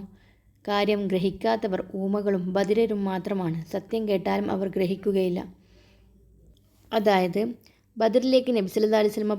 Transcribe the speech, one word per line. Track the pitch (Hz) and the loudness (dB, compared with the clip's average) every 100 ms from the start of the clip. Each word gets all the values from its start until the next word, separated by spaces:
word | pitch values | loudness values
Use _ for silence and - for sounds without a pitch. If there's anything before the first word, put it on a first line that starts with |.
| 196 - _ _ _ _ | -8 -20 _ _ _ _
കാര്യം | - 202 202 208 196 | -4 0 0 0 0
ഗ്രഹിക്കാത്തവർ | 185 190 196 226 226 214 185 190 | 0 0 -2 -2 0 -2 -4 -6
ഊമകളും | 190 196 208 202 190 180 | -6 -2 -2 0 -2 -2
ബധിരരും | 190 196 214 226 208 | -2 0 2 2 0
മാത്രമാണ്. | 196 185 185 196 175 165 | -2 -4 -4 -4 -2 -4
സത്യം | 160 196 - 226 208 | -6 -8 -6 -4 0
കേട്ടാലും | 190 196 196 208 | -2 0 -2 -2
അവർ | 190 196 | -2 -2
ഗ്രഹിക്കുകയില്ല. | 190 185 190 202 196 185 180 - - _ - _ _ _ _ - - - - _ _ _ | -2 -2 -2 0 0 0 -2 -6 -16 _ -20 _ _ _ _ -20 -20 -20 -20 _ _ _
അതായത് | 220 208 190 185 196 233 240 _ _ _ 226 | 2 4 4 2 0 -2 -6 _ _ _ 0
ബദറിലേക്ക് | 226 240 254 254 254 233 | 4 4 4 4 4 0
നബി | 190 | 0
സല്ലല്ലാഹു | 220 214 220 | 0 2 4
അലൈഹി | 208 | 2
വസല്ലമ | 208 214 | 0 -2